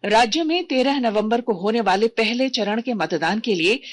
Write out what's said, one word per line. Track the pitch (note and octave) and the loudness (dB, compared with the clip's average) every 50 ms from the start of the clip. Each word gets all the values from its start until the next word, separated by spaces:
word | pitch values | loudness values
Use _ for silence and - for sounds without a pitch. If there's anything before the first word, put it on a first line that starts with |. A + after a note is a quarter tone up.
| - | -2
राज्य | G#3 G3+ A3+ B3 A3+ G3+ D#4 E4+ | 4 4 4 4 4 2 -2 -2
में | D#4 D#4+ F4 F4 | 0 0 -2 -2
तेरह | - C#4+ C4 B3+ C#4 C#4 C#4+ | 0 0 0 2 2 0 0
नवंबर | B3 A#3 G3+ G#3+ G#3+ G#3+ A3+ A#3 | 0 0 0 0 0 0 0 -2
को | A#3+ - A3 | 0 -2 -4
होने | E3+ F3 G#3 A3 A#3 | -2 -2 -2 0 0
वाले | A3+ G3 F#3 G3 G#3+ A#3 | 2 2 2 2 2 0
पहले | - - A3+ G#3+ A#3+ A#3+ C4 C4+ | 0 0 -2 -2 0 0 -2 -2
चरण | B3+ B3 G#3 G3 G#3 A3+ | 0 -2 -2 -2 -2 -2
के | A#3 B3+ A#3+ | -2 -4 -2
मतदान | G#3 D#3+ D#3+ F3 D#3 D3+ D#3+ F#3+ A3 | -2 -2 -2 -2 -2 0 0 -2 -2
के | A3+ B3 G#3 | 0 -2 -2
लिए | F3 D#3+ F3+ A3+ C#4 - - | 0 2 0 0 -2 -4 -12